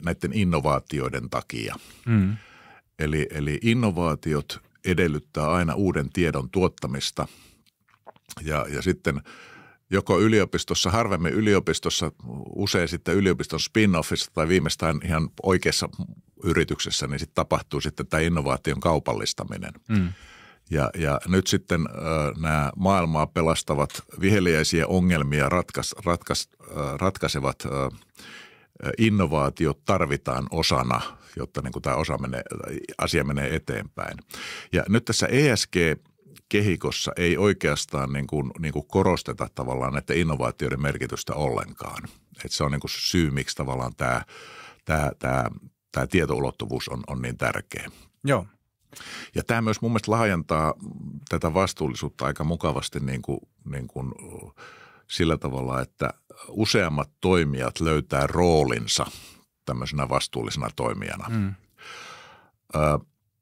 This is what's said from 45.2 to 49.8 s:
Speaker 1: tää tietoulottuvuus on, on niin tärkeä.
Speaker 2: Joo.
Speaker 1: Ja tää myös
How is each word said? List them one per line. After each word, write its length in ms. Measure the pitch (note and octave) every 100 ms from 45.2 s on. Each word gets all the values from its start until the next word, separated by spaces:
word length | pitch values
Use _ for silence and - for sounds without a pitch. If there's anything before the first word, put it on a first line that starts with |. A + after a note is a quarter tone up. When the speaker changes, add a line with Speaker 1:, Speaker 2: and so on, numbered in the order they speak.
| C2 C2 A1+ A1+ - _ _
Speaker 1:
tää 140 | - C2
tietoulottuvuus 800 | F2+ D2 C2+ C2+ - A1 B1+ -
on, 140 | B1 -
on 160 | C2
niin 140 | B1 A#1+
tärkeä. 540 | A#1+ - - - - - - _
Speaker 2:
Joo. 220 | C#3 B2 F2 _ _ _ _ - - - -
Speaker 1:
Ja 100 | -
tää 180 | - A#2
myös 180 | A2 G#2